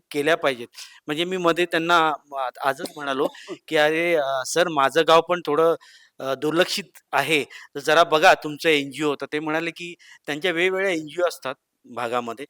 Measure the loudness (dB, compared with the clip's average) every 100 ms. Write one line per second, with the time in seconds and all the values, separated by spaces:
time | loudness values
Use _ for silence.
0 | _ -2 0 2 0 -4 -10 -18 -20 -14
1 | -8 -4 -4 0 0 2 0 -2 2 2
2 | 2 -2 _ -8 -8 -4 -4 -4 -8 -8
3 | -6 -2 -4 -6 -16 -16 -2 2 2 2
4 | 0 0 0 -4 -2 0 0 2 2 4
5 | 6 6 4 -2 0 2 2 0 -6 -20
6 | _ -10 -6 -4 0 0 0 -2 -8 -18
7 | _ -2 0 0 -2 -12 -16 -6 2 4
8 | 4 6 6 4 0 -2 0 0 0 -4
9 | -4 -2 -6 -6 -4 -4 -4 -10 -14 -16
10 | -20 -14 -10 -4 -2 0 0 0 -2 -2
11 | -6 -2 -2 -2 -10 -10 _ _ -14 -8
12 | -4 -4 -4 -8